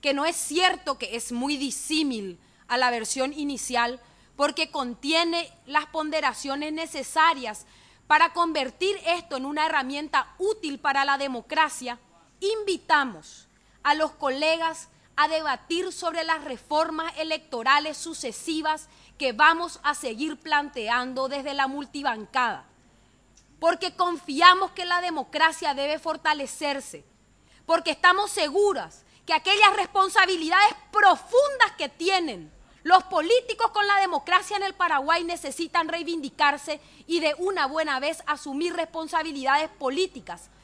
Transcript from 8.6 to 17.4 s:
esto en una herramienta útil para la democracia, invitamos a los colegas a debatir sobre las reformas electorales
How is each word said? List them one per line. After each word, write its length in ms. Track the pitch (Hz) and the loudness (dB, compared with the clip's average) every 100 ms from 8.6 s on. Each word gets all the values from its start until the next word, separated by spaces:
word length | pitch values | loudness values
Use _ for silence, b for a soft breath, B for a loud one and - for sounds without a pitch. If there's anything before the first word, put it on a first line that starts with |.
| 262 - 381 392 330 | -4 -2 -2 -2 -2
esto 300 | 349 339 277 | -2 -2 -8
en 100 | 269 | -6
una 200 | 294 311 | -2 0
herramienta 680 | 320 262 285 302 285 - - | 0 -2 -6 -2 -2 -2 -4
útil 400 | 381 427 311 277 | -4 -2 -4 -4
para 260 | 294 277 | 0 2
la 140 | 277 277 | 2 0
democracia, 800 | 277 247 - 302 311 - 247 240 _ _ _ _ | 0 -6 -4 0 0 0 -10 -12 _ _ _ _
invitamos 1080 | 392 440 403 349 - 311 269 175 - - _ _ _ _ | -4 -2 -2 -4 2 2 2 -6 -18 -20 _ _ _ _
a 120 | 277 | 0
los 180 | 302 311 | 2 0
colegas 760 | - 285 262 311 330 330 320 - _ _ - | -2 -4 0 0 0 -2 -6 -16 _ _ 0
a 120 | 302 | 0
debatir 640 | 320 311 262 - 339 370 | 2 -2 -6 -4 -4 -4
sobre 320 | - 349 330 | -4 -6 -4
las 180 | 320 320 | -2 -4
reformas 680 | 294 247 - 302 320 320 330 330 | -4 -12 -2 0 0 -2 -6 -6
electorales 800 | 320 311 | -6 -6